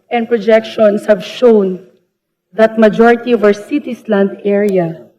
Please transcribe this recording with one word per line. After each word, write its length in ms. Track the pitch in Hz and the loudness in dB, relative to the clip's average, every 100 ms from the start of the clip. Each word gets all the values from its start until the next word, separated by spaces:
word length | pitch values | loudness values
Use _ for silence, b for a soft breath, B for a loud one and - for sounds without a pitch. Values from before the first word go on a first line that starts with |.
| _ | _
and 240 | 240 226 | -6 -2
projections 720 | 233 208 220 220 - 214 202 - | -2 2 0 0 0 0 0 0
have 160 | 196 - | -2 -2
shown 560 | - 247 214 190 180 - _ _ _ _ _ _ | 0 2 2 0 -6 -14 _ _ _ _ _ _
that 240 | 196 220 226 | 0 0 2
majority 560 | 214 175 233 233 247 | 2 4 2 2 0
of 80 | 226 | 0
our 160 | 208 202 | 0 0
city's 480 | - 294 254 233 220 | -4 -8 -8 -12 -4
land 320 | 202 196 - 202 | -2 -2 -4 -4
area 640 | 202 208 185 165 160 - | -2 0 -2 -2 -8 -18